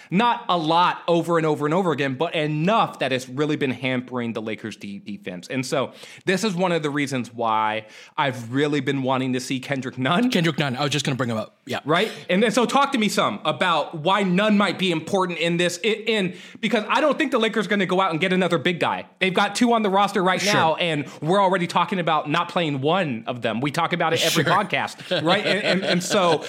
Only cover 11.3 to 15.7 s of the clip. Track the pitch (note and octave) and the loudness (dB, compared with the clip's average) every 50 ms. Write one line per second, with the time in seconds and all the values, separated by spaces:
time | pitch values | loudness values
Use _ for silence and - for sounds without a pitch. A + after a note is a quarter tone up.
11.3 | A#2 G#2+ G#2 - _ _ _ - A#2 G2 - C3 D#3 F3 G#3+ A3 - - - - | -2 -4 -6 -8 _ _ _ -8 -8 -4 0 0 2 2 2 0 -4 -6 -4 -2
12.3 | F3 F#3+ A3+ A3 G#3+ B3+ A#3 A3 - C4+ C#4 C4+ C#4 A#3+ G#3+ G3 - G#3 E3 B2+ | 0 2 2 2 2 2 2 4 4 2 2 2 2 0 0 0 2 2 0 0
13.3 | G#2+ - - D#3 D#3 B2+ F#3+ F3+ E3 D#3 C#3+ - - D#3+ C#3+ F3+ G3 G#3 G3+ F#3 | 0 -2 -2 -2 -2 0 0 2 2 0 0 -2 -6 -4 0 0 2 2 2 2
14.3 | F3 F#3 G#3 A3 G#3 G3+ G#3 F#3 D#3+ - F#3 F#3 E3 D#3+ D#3+ - G3 F#3+ F#3 F3+ | 2 2 4 4 4 4 4 2 0 0 0 0 0 -2 -2 -2 -2 0 0 -2
15.3 | F3 D#3+ E3 E3+ E3+ E3+ F3 F3 | -2 -2 -2 0 0 2 0 0